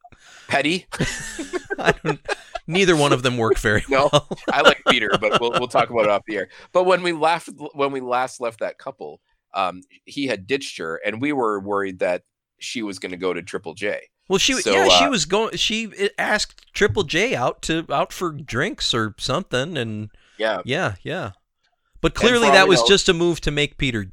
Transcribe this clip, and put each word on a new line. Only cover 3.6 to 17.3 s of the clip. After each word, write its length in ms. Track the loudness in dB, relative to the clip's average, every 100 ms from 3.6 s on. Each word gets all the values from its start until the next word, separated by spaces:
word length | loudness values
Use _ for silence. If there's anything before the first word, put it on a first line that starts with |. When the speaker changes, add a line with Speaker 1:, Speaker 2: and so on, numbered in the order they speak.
| 2 0 2
Speaker 1:
No, 200 | 2 4
Speaker 2:
well. 160 | 2 0 -6
<laughs> 120 | -2
Speaker 1:
I 100 | 4
like 200 | 4 4 2
Peter, 220 | 2 0 0
but 200 | 0 0
we'll, 100 | 0
we'll 160 | -2 0
talk 220 | 0 0
about 140 | 2 2
it 40 |
off 120 | 0 -2
the 100 | -8
air. 120 | -8 -12 -2
But 120 | 2 4
when 160 | 2
we 80 | 0
laughed, 380 | 0 0 0 -4 -16 -12
when 180 | -2 -2
we 80 | -2
last 380 | -2 -2 -2 -4
left 200 | -8 -6
that 180 | -8 -8
couple, 440 | -16 -14 -16 -16 _ _ _
um, 280 | -4 -4 -4 -16 _ -14
he 220 | -6 -4
had 180 | -4 -4
ditched 300 | -4 -4 -10
her, 200 | -8 -6 -6
and 160 | -4
we 100 | -4
were 260 | -2 -2 -2
worried 400 | -2 -2 -4 -2
that 240 | -2 -2 -6 _ _ _
she 220 | -12 -8
was 160 | -8 -8
gonna 180 | -10 -6
go 160 | -4
to 80 | -4
Triple 320 | -8 -10 -10
J. 260 | -8 -6 -6 -10 _ -4
Speaker 2:
Well, 80 | 0
she, 140 | 0
Speaker 1:
So, 180 | 0 2
Speaker 2:
yeah, 160 | 4 6
she 160 | 4 4
Speaker 1:
uh, 40 |
Speaker 2:
was 160 | 0 0
going. 320 | -2 -2 -4
She 340 | -4 -4 -6 -4 -4 -2
asked 560 | -2 -2 -4 -10 _
Triple 300 | 0 2 2
J 320 | 0 0 0